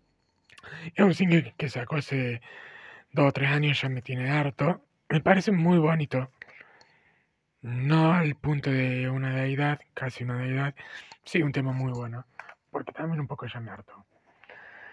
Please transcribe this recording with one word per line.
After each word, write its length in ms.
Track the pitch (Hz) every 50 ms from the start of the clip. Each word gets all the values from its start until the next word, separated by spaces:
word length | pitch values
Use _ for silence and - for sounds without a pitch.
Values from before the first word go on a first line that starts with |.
| _ _ _ _ _ _ _ _ _ _ - - - - 156 160 165 165 -
Es 100 | - 208
un 120 | 190 160
single 400 | - 196 175 170 165 131 - -
que 120 | - 151 131
sacó 260 | - - 120 - 156
hace 460 | 147 135 - 139 135 127 123 120 117 - - - - - - - - - - - - - _
dos 180 | - - 147 139
o 20 |
tres 180 | - 131 139 139
años, 320 | 143 147 151 147 139 -
ya 80 | - 135
me 120 | 131 127
tiene 280 | - - 131 127 127 135
harto. 560 | 143 151 143 139 - - 151 151 185 - _ _ _ _ _
Me 140 | - 151 160
parece 300 | - - 190 190 - 226
muy 280 | 202 170 165 170 180 170
bonito. 500 | 156 156 165 160 147 - - 131 135 131 _ - - - - - - _ _ _ - _ _ _ _ _ _ _ _ _ _ _ _ _ _ _
No 520 | - 117 120 123 131 143 156 160 160 160 175
al 220 | 180 165 147 139
punto 340 | - - 143 151 143 131 143
de 400 | 135 131 131 127 127 127 127 127
una 240 | 131 131 135 131 131
deidad, 460 | 131 131 135 135 135 147 147 147 - - _ -
casi 320 | - 131 131 - - 123
una 120 | 120 123
deidad. 380 | 123 127 131 131 135 139 143 139 - - - - - - - - _ -
Sí, 180 | - - 170
un 120 | 151 143 -
tema 180 | 143 131 131
muy 220 | 131 131 131 131 123
bueno, 320 | 120 120 117 117 117 - _ _ - - - - _ _ _
porque 220 | - 143 131 -
también 300 | - - 156 165 165 151
un 60 | 143
poco 200 | 113 139 - 135
ya 140 | 120 - 120
me 100 | 117 107
hartó. 340 | 98 101 104 _ - - - _ _ _ _ _ _ _ _ - - - - - - - - -